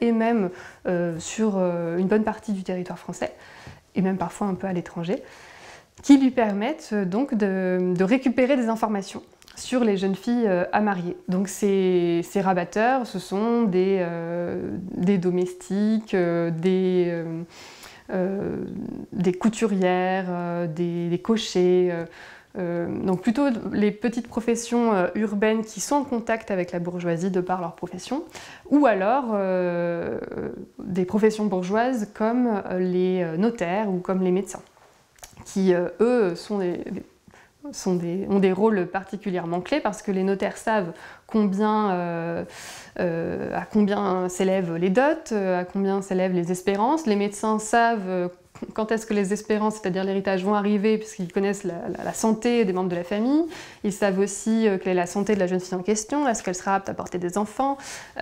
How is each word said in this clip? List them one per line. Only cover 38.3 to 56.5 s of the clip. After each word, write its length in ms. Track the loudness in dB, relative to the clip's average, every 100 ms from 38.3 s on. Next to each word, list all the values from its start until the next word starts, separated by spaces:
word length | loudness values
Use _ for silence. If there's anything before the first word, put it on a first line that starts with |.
| 4
des 120 | 4
rôles 360 | 4 2 2 0
particulièrement 720 | -4 -8 -8 -4 -4 -2 -4
clés 180 | 0 0
parce 220 | -2 -4
que 100 | -4
les 120 | 0
notaires 340 | 0 0 -2 -4
savent 360 | 0 0 0 -8 -16 -20 -2
combien, 640 | 2 2 2 2 2 2
euh, 520 | 0 -2 -4 -4 -4 -8 -12 -16 -16 -14 -4
euh, 560 | -2 -2 -4 -4 -4 -6
à 100 | 0
combien 600 | 2 4 2 0 0 -2
s'élèvent 460 | 0 2 2 0 0
les 140 | 2
dots, 420 | 4 4 2 -2
euh, 300 | -2 0 0
à 20 |
combien 380 | -2 -2 0 0
s'élèvent 320 | 0 0 2
les 180 | 0 0
espérances. 540 | -2 0 2 2 2 2
Les 100 | 2
médecins 440 | 0 -2 0 0
savent, 480 | 2 4 4 2 -2
euh, 200 | -2 -2 -6 _ -16 -10
quand 180 | -4 -2
est-ce 140 | -2 0
que 80 |
les 180 | 0 0
espérances, 440 | -2 -2 0 0 -2
c'est-à-dire 280 | -2 -2
l'héritage, 400 | 0 0 0 0
vont 120 | 2 2
arriver, 420 | 2 2 2 2
puisqu'ils 340 | -2 -8 -4
connaissent 320 | 0 0 0
la, 240 | -4 -6 -6 -6
la, 80 |
la 100 | -6
santé 520 | 0 0 2 2 4 2
des 80 |
membres 160 | 2 0
de 60 | -2
la 80 |
famille. 420 | -2 -2 2 2 0 -6 -16 -6
Ils 100 | -4
savent 260 | 0 0 2
aussi, 480 | 0 -2 0 2 4
euh, 100 | 2
quelle 160 | 0
est 20 | 0
la 100 | 0
santé 300 | -2 0 2
de 40 |
la 80 | 2
jeune 120 | 0
fille 180 | -2 -4
en 60 |
question, 440 | 0 -2 0 0 0
est-ce 140 | 0
qu'elle 140 | -4